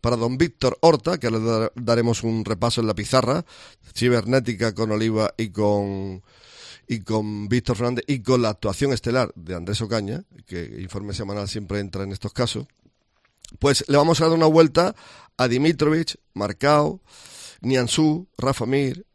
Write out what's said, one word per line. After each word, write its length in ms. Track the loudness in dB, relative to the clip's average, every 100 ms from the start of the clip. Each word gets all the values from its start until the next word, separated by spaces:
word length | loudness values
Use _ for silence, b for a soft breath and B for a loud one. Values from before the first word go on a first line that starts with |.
para 120 | 0 0
don 200 | -2 0
Víctor 400 | -2 0 -2 4
Horta, 360 | 4 4 0 -2
que 120 | -2
le 100 | -2
dar-, 320 | 0 0 -2
daremos 480 | -4 0 2 2 0
un 220 | -2 -4
repaso 380 | -4 -2 0 0
en 40 | -2
la 80 |
pizarra 520 | -2 0 2 2 -2 -4 B B B -18
cibernética 800 | -2 2 2 2 0 0 -2 -4
con 180 | -2 -2
Oliva 400 | 0 0 0 0 -2
y 100 | -6
con, 720 | 0 0 2 -2 -6 -8 -12 B B B B B B _
y 140 | -8
con 480 | -2 -4 -2 -6 -2
Víctor 280 | -2 -2 -2
Fernández 280 | -2 -4 -4
y 140 | -4
con 220 | 0 2
la 80 | 2
actuación 420 | -2 -4 -2 -2
estelar 400 | -2 0 0 -2 -6
de 180 | -10
Andrés 260 | -8 -6 -6
Ocaña, 440 | -2 -4 -4 -8 -10 -20
que 180 | _ -10 -10 -12
informe 320 | -12 -12 -10
semanal 340 | -8 -6 -6 -6
siempre 320 | -8 -6 -6
entra 220 | -6 -8
en 100 | -8
estos 220 | -8 -8
casos, 320 | -4 -2 -4 -10 _ _ _ _ _ _ _ -20 -2
pues 280 | 2 2 4
le 80 | 4
vamos 240 | 4 4
a 40 | 4
dar 80 | 4
una 80 |
vuelta 500 | 6 8 6 6 0 B B B B -2
a 100 | 0
Dimitrovic, 680 | 2 2 2 2 0 -2 -8 _
Marcao, 680 | -6 -6 0 4 4 2 -4 B B B B B B
Nianzú, 680 | 0 0 0 2 2 2 -6 -6
Rafa 300 | -2 -2 0
Mir 400 | 0 0 -4 -14